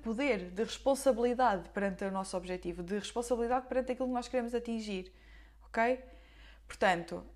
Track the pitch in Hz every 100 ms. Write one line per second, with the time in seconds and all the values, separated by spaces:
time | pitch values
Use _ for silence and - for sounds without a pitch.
0 | 226 220 285 208 180 185 220 - 277 269
1 | 269 226 240 240 247 190 165 208 202 185
2 | 196 190 190 185 180 180 175 175 175 208
3 | 202 240 240 240 233 254 262 254 247 247
4 | 254 247 240 254 233 233 233 226 214 190
5 | 185 - - - - - - 226 233 254
6 | - - - - - - - - 202 170
7 | 170 180 -